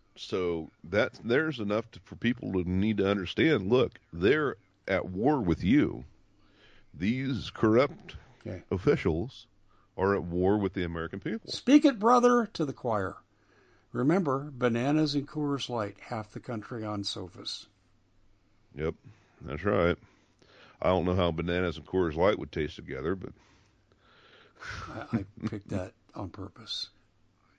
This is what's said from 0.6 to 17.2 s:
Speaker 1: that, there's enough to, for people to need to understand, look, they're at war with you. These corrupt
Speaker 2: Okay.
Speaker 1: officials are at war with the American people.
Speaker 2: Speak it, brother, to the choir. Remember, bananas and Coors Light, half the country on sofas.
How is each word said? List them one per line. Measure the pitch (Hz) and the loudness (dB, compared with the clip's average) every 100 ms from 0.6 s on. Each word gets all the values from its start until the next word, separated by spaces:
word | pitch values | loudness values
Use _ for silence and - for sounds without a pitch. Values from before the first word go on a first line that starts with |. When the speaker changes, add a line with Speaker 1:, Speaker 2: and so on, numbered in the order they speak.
| 78 _ 82 | -6 _ -4
Speaker 1:
that, | 101 123 - | 0 0 -2
there's | 110 131 160 127 | 0 0 0 -4
enough | 101 107 - | -2 -2 -4
to, | - | -14
for | - 90 | -18 -4
people | 117 123 104 | -2 -2 -2
to | 95 87 | -2 0
need | 92 107 101 | 0 2 2
to | 95 | 2
understand, | 101 87 - 151 135 95 | 0 0 2 4 2 2
look, | 127 117 - _ | 2 2 -4 _
they're | 82 98 151 139 - _ _ - | 0 2 4 0 -6 _ _ -2
at | 95 - | -2 -2
war | 185 208 147 | 0 2 2
with | 90 78 | 2 2
you. | 82 143 92 58 - - _ _ _ _ - - - | 4 4 2 -2 -14 -20 _ _ _ _ -20 -20 -20
These | 139 196 131 135 113 - | -4 -2 0 -2 -4 -6
corrupt | - 110 113 139 - - - - - | 2 4 6 4 -2 -18 -20 -20 -14
Speaker 2:
Okay. | 107 92 - | -12 -12 -6
Speaker 1:
officials | 95 135 160 92 80 117 - - _ _ _ _ - | 0 2 2 2 0 -4 -10 -20 _ _ _ _ 0
are | 95 98 | 2 2
at | |
war | 85 87 92 107 | 0 2 2 4
with | 98 | 0
the | 92 | -2
American | 85 82 82 101 | -4 -4 -6 -8
people. | - 220 - | -8 -8 -8
Speaker 2:
Speak | - - 294 | -4 6 6
it, | 294 226 | 6 4
brother, | 220 247 247 240 220 | 4 6 6 4 0
to | - | -4
the | 147 | -6
choir. | - 123 104 92 - _ _ _ _ _ _ _ | -4 -2 -2 -2 -6 _ _ _ _ _ _ _
Remember, | 120 131 185 156 135 147 | 0 2 2 2 -2 -4
bananas | 127 123 117 135 151 151 | -2 0 2 2 2 2
and | 143 - | 0 -4
Coors | 156 147 139 - | -4 -2 -4 -4
Light, | 120 101 98 | -4 -4 -8
half | - 117 107 | -8 -8 -8
the | 117 | -12
country | - 113 - 120 | -8 -8 -8 -8
on | 107 104 | -6 -6
sofas. | 98 101 | -6 -8